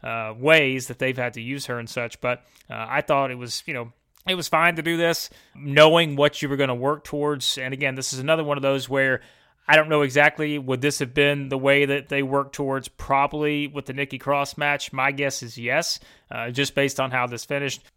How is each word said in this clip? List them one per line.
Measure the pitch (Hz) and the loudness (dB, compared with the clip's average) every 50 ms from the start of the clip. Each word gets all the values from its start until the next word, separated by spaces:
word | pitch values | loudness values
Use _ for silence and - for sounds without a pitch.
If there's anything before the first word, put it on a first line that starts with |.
| - | -10
uh, | 117 113 113 110 110 107 | -8 -6 -6 -6 -8 -8
ways | 117 127 151 160 160 143 131 131 131 127 - | -2 4 6 6 6 6 4 0 -2 -4 -6
that | 123 - | -6 -4
they've | 135 131 127 | -2 -2 -2
had | 127 123 120 - | -2 -4 -6 -6
to | 117 | -8
use | 113 123 135 139 - | -10 -8 -8 -8 -6
her | - 123 120 | -8 -8 -8
and | 117 113 | -8 -8
such, | - 127 120 117 - - | -8 -8 -8 -8 -10 -6
but, | - 123 123 120 _ _ _ _ _ - | -4 -4 -4 -4 _ _ _ _ _ -16
uh, | 117 110 113 113 | -12 -12 -8 -4
I | 131 147 | -2 -2
thought | 147 - 147 139 135 131 | 0 2 2 2 2 0
it | 127 123 | -4 -8
was, | 123 117 - - - | -10 -10 -10 -10 -10
you | - 147 | -10 -10
know, | 123 117 117 - _ _ _ _ _ - 185 | -10 -10 -12 -16 _ _ _ _ _ -4 -4
it | 185 | -4
was | 180 151 | -2 -2
fine | - - 160 165 175 170 | 0 2 4 4 4 2
to | 165 151 | 2 -2
do | 165 170 | -2 0
this, | 165 170 165 165 - - - - - _ _ _ | 2 2 2 2 0 -4 -10 -14 -20 _ _ _
knowing | - 143 143 139 151 151 156 160 170 170 151 143 | -14 -8 2 8 10 10 10 10 6 4 2 2
what | 143 147 147 - - | 2 2 2 2 0
you | 151 139 | -4 -4
were | 143 | 0
gonna | 139 139 131 123 | 0 0 0 0
work | 120 127 139 156 147 - | -2 0 -2 -2 -2 -6
towards. | - - 147 147 147 147 135 - - - 139 | -8 -6 -2 -2 -2 -2 -2 -2 -4 -4 -4
And | 131 131 135 | -6 -8 -6
again, | 135 147 135 131 | -2 -2 -2 -2
this | 131 127 - 135 | -2 -6 -6 -6
is | 131 | -4
another | 131 151 160 160 156 | 2 2 2 2 2
one | 147 143 | -2 -2
of | 143 135 | 0 2
those | 139 139 135 120 123 | 0 0 0 -2 -2
where | 135 135 135 135 131 123 - - _ _ _ _ _ _ - | 0 2 2 2 2 0 -2 -10 _ _ _ _ _ _ 2
I | - 151 | 4 4
don't | 156 156 156 | 4 4 4
know | 156 151 147 | 2 2 2
exactly, | 135 123 147 147 151 - - 156 151 147 147 | 2 4 4 4 4 4 0 -4 -4 -4 -6
would | 131 127 131 123 | -4 -4 -4 0
this | 131 147 139 - | 0 -2 -2 -2
have | 143 120 127 | -6 -4 0
been | 147 143 143 143 143 139 135 | 2 2 2 2 0 -4 -6
the | 139 135 | -6 -2
way | 131 139 139 143 143 | 2 4 4 4 4
that | 139 139 143 135 - | 2 0 -4 -4 -4
they | 143 139 139 | -2 -2 -2
worked | 131 135 139 139 135 - | 0 0 -2 -2 -2 -6
towards | - 143 135 135 135 123 | -6 -4 -4 -4 -4 -6
probably | - _ - - - 139 139 139 139 - 151 151 151 147 147 147 | -10 _ -14 -4 0 2 2 2 2 0 -2 -2 -2 -2 -2 -4
with | 139 143 143 135 | -6 -8 -10 -10
the | - 131 | -8 -6
Nikki | 139 139 135 135 123 | -6 -6 -6 -6 -10
Cross | - 139 143 143 143 - - | -2 -2 0 0 0 -4 -4
match? | - 147 147 143 143 - - - | -4 -2 -2 0 -2 -4 -8 -4
My | 135 131 139 | -2 -2 -2
guess | 143 139 143 139 135 - 127 | 0 0 -4 -4 -4 -6 -10
is | 117 113 123 | -12 -14 -8
yes, | 117 120 131 156 170 - - - - - - _ _ - | -4 -2 -2 0 0 -2 -6 -6 -8 -20 -20 _ _ -14
uh, | - 117 117 120 | -10 -8 -8 -6
just | 120 135 139 139 - | -2 -2 -2 -2 0
based | 139 139 139 - - | 0 0 0 0 -2
on | 131 131 | -4 -2
how | 127 127 123 | 0 -2 -2
this | 123 120 113 - | -2 -4 -10 -8
finished. | - 143 139 143 135 127 - _ _ _ | -6 -6 -4 -4 -6 -8 -8 _ _ _